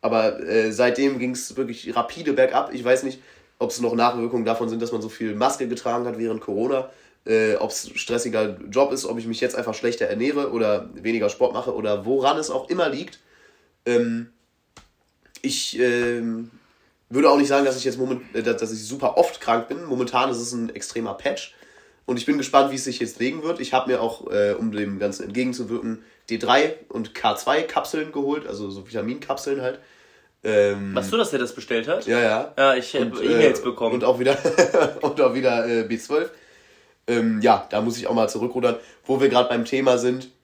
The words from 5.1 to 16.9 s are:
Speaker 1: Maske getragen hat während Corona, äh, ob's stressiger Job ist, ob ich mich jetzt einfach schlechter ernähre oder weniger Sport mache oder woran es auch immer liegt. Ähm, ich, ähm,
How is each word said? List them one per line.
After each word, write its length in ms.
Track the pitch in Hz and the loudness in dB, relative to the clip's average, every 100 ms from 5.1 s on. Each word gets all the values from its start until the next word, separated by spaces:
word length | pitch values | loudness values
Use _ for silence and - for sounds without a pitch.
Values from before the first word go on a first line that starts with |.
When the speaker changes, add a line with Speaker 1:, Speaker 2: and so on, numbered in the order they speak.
| - 113 | -6 -6
Speaker 1:
Maske 320 | 104 131 - 123 | 0 0 0 -4
getragen 380 | 120 - 117 120 | -4 -4 -2 -4
hat 120 | 110 | -4
während 220 | 113 110 | -4 -4
Corona, 500 | - 101 120 135 131 - _ _ | -4 -2 0 -2 -4 -12 _ _
äh, 320 | - 110 110 104 | 0 2 4 2
ob's 340 | 107 - - | -2 -6 -8
stressiger 600 | - - 120 120 110 107 95 - | -8 -4 -2 -2 0 -2 -4 -4
Job 220 | 110 139 | 2 2
ist, 120 | 135 | 2
ob 140 | - 117 | -4 -6
ich 80 | 113 | -6
mich 140 | 110 | -2
jetzt 160 | 127 - | -2 -2
einfach 180 | 117 | -6
schlechter 320 | 107 120 117 104 | -2 -2 0 -2
ernähre 460 | 104 131 147 139 | 0 0 0 -2
oder 380 | 117 110 104 - | 0 2 0 -2
weniger 340 | - 98 113 104 | -8 -4 0 0
Sport 260 | - 127 | 2 0
mache 200 | - 127 | 0 -4
oder 300 | 110 107 104 | -4 -2 -2
woran 340 | 101 135 131 156 | 0 2 2 0
es 120 | 151 | -2
auch 180 | 131 - | -4 -4
immer 200 | 175 160 | -2 0
liegt. 300 | 139 180 - _ _ _ _ _ _ | -2 -10 -16 _ _ _ _ _ _
Ähm, 480 | - 120 120 117 117 _ _ _ _ - _ _ _ _ _ - | 0 2 2 -2 -6 _ _ _ _ -20 _ _ _ _ _ -8
ich, 360 | 135 - - - | -6 -4 -6 2
ähm, 720 | 123 120 120 120 117 113 117 - _ _ _ | 2 4 0 -2 -4 -6 -8 -16 _ _ _